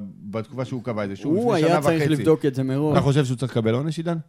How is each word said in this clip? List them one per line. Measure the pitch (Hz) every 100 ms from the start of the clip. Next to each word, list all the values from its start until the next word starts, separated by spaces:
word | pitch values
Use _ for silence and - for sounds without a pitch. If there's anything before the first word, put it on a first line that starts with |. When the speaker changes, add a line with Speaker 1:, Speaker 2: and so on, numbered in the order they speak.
| 101 - 101
Speaker 1:
בתקופה | 110 110 120
שהוא | 123 127
קבע | 117 107
את | 101
זה. | 95
שוב, | 117 175
Speaker 2:
הוא | 240
Speaker 1:
לפני | 185 156
Speaker 2:
היה |
Speaker 1:
שנה | 160
Speaker 2:
צריך | 143 165
Speaker 1:
וחצי. | 147
Speaker 2:
לבדוק | 147 160 156 147
את |
זה | 131
מראש. | 131 135 151
Speaker 1:
אתה | 143
חושב | 135 135
שהוא | 127 123
צריך | 127
לקבל | 123 110
עונש, | 117 156 160
עידן? | 165 170